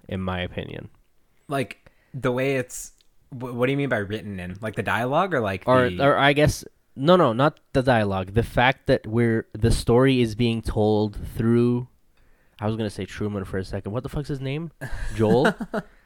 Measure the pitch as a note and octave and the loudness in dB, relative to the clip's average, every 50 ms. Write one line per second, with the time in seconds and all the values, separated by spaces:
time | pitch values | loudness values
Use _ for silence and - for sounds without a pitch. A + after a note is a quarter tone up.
0 | - - - F#2+ F#2 F#2 F#2 F2+ F2+ F2+ - F#2+ - - - - - - - _ | -12 -8 -6 -6 -4 -4 -4 -4 -6 -6 -6 -8 -10 -10 -10 -12 -14 -16 -20 _
1 | _ _ _ _ _ _ _ _ _ - D3 C#3 B2+ - - - _ _ _ _ | _ _ _ _ _ _ _ _ _ -6 -4 -4 -4 -6 -10 -16 _ _ _ _
2 | _ _ - C3 A2+ C3 B2 B2+ C3+ C#3 C#3 C3 B2 - - - - - _ _ | _ _ -10 -4 -2 -2 -2 0 -2 -2 -2 -2 -4 -6 -10 -14 -14 -16 _ _
3 | _ _ _ _ _ _ - A#2+ B2+ B2+ B2+ A#2+ B2 C3 C#3 C#3 C#3+ C3+ B2 G#2+ | _ _ _ _ _ _ -14 -12 -12 -8 -4 0 0 0 2 0 0 0 -2 -2
4 | G#2 F#2+ G#2 G#2+ - G#2 G2+ F#2 F2+ F2+ F#2+ G2+ A2 A2 G#2+ - G#2+ G2 F#2+ G#2+ | -2 -4 -6 -6 -8 -8 -10 -8 -8 -10 -10 -10 -10 -8 -6 -4 -2 -2 0 0
5 | A#2+ B2+ C3+ D#3+ F#3+ G3 E3 C3 A2 G2 G2 F#2+ - A#2+ B2+ C3 B2+ B2 - A#2 | 0 0 0 0 0 0 0 -2 -2 -2 -4 -2 0 2 4 4 4 2 0 2
6 | C#3 C#3+ C3+ G#2 C3+ C#3+ D3 C#3+ D3+ C#3+ - - - - _ _ _ _ _ - | 2 4 4 4 4 4 4 4 4 2 2 0 -6 -16 _ _ _ _ _ -2
7 | C3+ D#3+ F#3 F#3 E3 B2+ A2 A#2 C#3 D#3 - _ _ _ - C#3 B2 C3+ B2 A2+ | 4 4 6 6 6 4 4 2 2 2 0 _ _ _ -2 0 2 4 4 4
8 | G#2+ G2+ G2 F#2+ F#2+ F#2 G2 A#2 A#2 - - - A#2+ B2+ C3+ - _ - C3+ - | 2 0 0 -2 -4 -2 0 0 0 0 2 2 2 2 2 0 _ 0 0 0
9 | - A2 A2 A#2+ A#2+ A#2 A2+ A2+ - _ - G#2+ G#2+ A#2 A2+ - - - A#2 A#2+ | 0 -2 -2 0 2 2 2 0 -2 _ -4 0 2 2 2 2 4 4 4 6
10 | C3 C3+ C3 B2 A#2+ A2 G#2+ G#2+ A#2+ A#2 A2+ A2+ A2 - - A2 G#2+ G#2+ G#2+ G#2 | 6 6 4 4 2 0 0 0 0 0 0 -2 -4 -4 -2 0 2 2 2 2
11 | G#2+ G#2+ G#2 - - - - - A2+ A2+ A#2 A#2+ A#2+ B2 B2 B2 B2 - _ _ | 0 0 -4 -6 -12 -8 -4 -2 2 4 4 4 4 2 2 0 -4 -8 _ _
12 | _ _ _ _ _ _ _ _ _ _ _ - G#2+ G#2 A2+ A2 A2+ G2+ - - | _ _ _ _ _ _ _ _ _ _ _ -6 -4 -4 -4 -2 -4 -6 -6 -8
13 | G2 F#2+ - - A2 G#2 G#2 G2+ F#2 - - F#2+ G2 - - G2 - G2 G2+ B2+ | -10 -10 -8 -6 -6 -4 -4 -6 -6 -6 -6 -8 -6 -6 -8 -10 -8 -8 -8 -8
14 | A#2+ A#2+ - D3+ C#3+ - D3+ C3 C3+ C3+ C#3 D3+ E3+ D#3+ - - - A#2+ - - | -8 -8 -8 -8 -8 -8 -8 -8 -6 -8 -8 -8 -8 -10 -12 -14 -10 -8 -8 -6
15 | - - G#2+ G#2 A2+ G#2+ A2+ A#2+ D3+ A3 G3 - G#3+ - - G#3+ - - - _ | -6 -4 -2 0 2 4 4 4 4 2 0 -2 -6 -8 -8 -8 -10 -10 -16 _
16 | _ | _